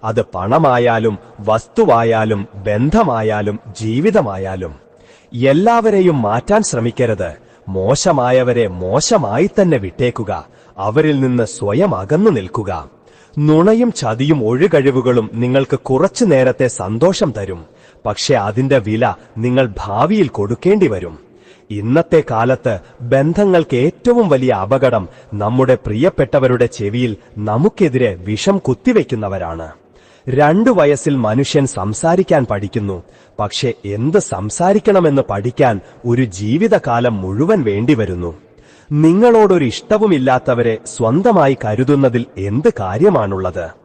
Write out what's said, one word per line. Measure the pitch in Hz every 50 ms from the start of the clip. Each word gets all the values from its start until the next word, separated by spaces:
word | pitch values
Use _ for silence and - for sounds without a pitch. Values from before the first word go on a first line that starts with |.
| -
അത് | 110 107 120 107
പണമായാലും | - - 90 90 104 123 156 165 139 127 123 120 120 117 113 110 113 104 95 - - - -
വസ്തുവായാലും | 104 104 107 113 - - _ - 226 175 - 117 117 117 113 110 110 107 110 101 98 - -
ബന്ധമായാലും | 98 95 104 104 107 123 147 156 220 226 160 123 113 110 110 107 104 104 101 104 107 - 117 98 -
ജീവിതമായാലും. | 110 110 110 123 156 214 190 214 160 113 98 95 95 95 95 92 92 85 76 - _ _ _ _ _ _ - _ _ _ - 120 123
എല്ലാവരെയും | 135 139 156 190 226 233 233 220 220 208 196 185 180 160 139
മാറ്റാൻ | 113 - 107 120 - - 202 214 214
ശ്രമിക്കരുത്. | - - 123 113 120 113 - 123 110 110 90 92 85 78 - - _ - _ _ -
മോശമായവരെ | 95 95 92 101 131 - - 190 165 139 123 123 127 131 127 123 123 117 117 101 90
മോശമായി | 90 90 92 101 135 156 - 233 208 139 104 101 123 170 202
തന്നെ | - - 196 175 156 123
വിട്ടേക്കുക. | 95 92 - - 131 123 117 - 113 95 98 80 78 - _ - - - - -
അവരിൽ | 95 104 107 147 156 156 147 139
നിന്ന് | 131 127 123 120 113
സ്വയം | 107 - - - 101 104 123 180 202 156
അകന്നു | - 95 98 147 160 208 220
നിൽക്കുക. | 175 117 95 92 - - 107 98 90 80 73 - _ _ _ - _ _ - _ - 151
നുണയും | 147 151 151 156 170 202 226 226 247 240
ചതിയും | 208 - 147 117 110 113 135 147 160 147 117
ഒഴികഴിവുകളും | 107 120 131 165 208 - 147 135 139 131 131 120 127 123 120 110 107 -
നിങ്ങൾക്ക് | 117 123 123 127 135 139 - - -
കുറച്ചു | - - 131 131 170 190 - - 247
നേരത്തെ | 202 156 131 127 127 123 - 135 123
സന്തോഷം | - - 92 95 107 113 143 180 190 - 214 165
തരും, | 110 107 98 95 92 87 80 - _ _ _ - _ _ _
പക്ഷെ | 113 104 - - - 147
അതിന്റെ | 120 101 104 104 113 131 135 139 131
വില | 104 104 107 113 113 104 95 - - - - 110
നിങ്ങൾ | 110 123 123 127 131 120 95 -
ഭാവിയിൽ | - 101 98 107 131 165 214 214 185 127
കൊടുക്കേണ്ടി | - - 101 104 120 - - 180 202 214 196 147
വരും. | 110 92 87 85 80 - - _ - - _ _ - _ _ _
ഇന്നത്തെ | 104 104 101 110 127 160 170 - - 160
കാലത്ത് | 143 - 123 110 117 123 131 123 - 127 110 90 - - - -
ബന്ധങ്ങൾക്ക് | 127 120 131 135 139 156 170 - 208 202 180 175 160 - -
ഏറ്റവും | 120 127 160 - - - 240 240 240 226 185
വലിയ | 147 131 131 127 117
അപകടം | 98 92 98 123 135 131 127 120 110 92 85 - - - - -
നമ്മുടെ | 101 101 104 120 127 131 127 127
പ്രിയപ്പെട്ടവരുടെ | 117 - - 104 110 139 185 - - 143 123 - 147 131 127 127 120 123
ചെവിയിൽ | 117 - - 107 101 101 120 127 120 107 - - - - 107
നമുക്കെതിരെ | 104 110 104 117 151 214 - - 202 156 123 127 123 110 95 87
വിഷം | 90 95 110 107 - - 196 196
കുത്തിവെക്കുന്നവരാണ്. | - - 127 - _ - 247 220 147 - - 110 107 98 95 95 87 82 82 82 80 78 - - _ _ _ - _ _ _ _ _ -
രണ്ടു | 127 135 147 147 160 196 226 -
വയസ്സിൽ | - 175 151 143 147 135 - 160 143
മനുഷ്യൻ | 135 113 107 107 123 139 - - 151 139 127
സംസാരിക്കാൻ | - - 95 104 107 - - 165 170 180 190 - 180 151 127
പഠിക്കുന്നു, | 113 113 101 101 98 - 117 104 98 95 87 82 _ - - _ _ _ -
പക്ഷെ | 107 101 - - - 123 113 - _
എന്ത് | 101 101 104 117 143 165 202
സംസാരിക്കണമെന്ന് | - - - 92 98 107 - - 175 185 202 208 - - 196 190 175 156 139 139
പഠിക്കാൻ | 131 - 104 101 104 123 120 - 143 127 113 98 - - - - -
ഒരു | 120 120 123 131 113
ജീവിതകാലം | 92 92 104 107 117 160 208 226 202 196 - 135 117 117 120 123 113 101
മുഴുവൻ | 95 92 95 107 143 170 220 202 139
വേണ്ടിവരുന്നു. | 110 98 101 113 123 151 117 107 92 92 87 87 85 82 - - - - _ _ _ - - _ _
നിങ്ങളോടൊരു | 147 147 156 160 170 196 226 247 233 226 214 196 190 175 147
ഇഷ്ടവുമില്ലാത്തവരെ | 123 107 - - - 214 214 214 214 180 143 127 131 127 127 - - 127 117 120 117 110 107 -
സ്വന്തമായി | - - - 120 110 123 165 196 240 226 185 151 139 135
കരുതുന്നതിൽ | - - 110 107 104 131 127 143 139 139 131 113 120 120 - - -
എന്ത് | 95 98 101 123 156 233
കാര്യമാണുള്ളത്? | - - 101 92 95 110 156 208 185 139 107 98 101 92 95 90 87 92 85 80 - _ _